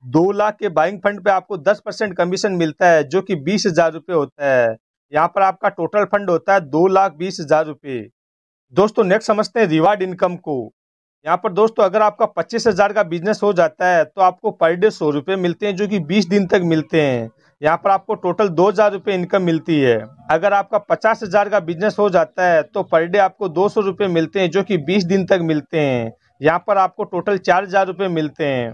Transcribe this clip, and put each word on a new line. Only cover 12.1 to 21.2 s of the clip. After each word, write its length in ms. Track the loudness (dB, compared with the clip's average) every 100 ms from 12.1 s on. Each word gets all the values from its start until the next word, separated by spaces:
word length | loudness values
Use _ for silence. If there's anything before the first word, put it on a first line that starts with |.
| 0 -4
पच्चीस 380 | -2 -6 -2 -2
हज़ार 260 | 2 0
का 100 | 0
बिजनेस 360 | -2 -2 -4 -2
हो 80 | 0
जाता 340 | 2 0 _ 0
है, 160 | 2 0
तो 160 | 2
आपको 360 | 0 2 -6 0
per 120 | 0 2
day 120 | 0
सौ 180 | 0 -2
रुपये 260 | -2 -2 -2
मिलते 300 | -2 -2 -6
हैं, 100 | -4
जो 120 | -2
कि 120 | -2
बीस 260 | 0 0 2
दिन 220 | 0 2
तक 140 | 0
मिलते 380 | 2 -2 0 0
हैं। 280 | 0 -2 -6 _ _ _
यहाँ 160 | -2 0
पर 120 | 0
आपको 260 | 0 -2 -6
टोटल 320 | -4 0 0
दो 180 | 4 2
हज़ार 220 | 4 2
रुपये 240 | 2 -4 -4
इनकम 260 | 0 -2
मिलती 380 | 0 -2 0 2
है। 180 | 2 2 -2 -18 -2
अगर 220 | 0 2
आपका 240 | 0 0 -4
पचास 440 | -2 0 0 -2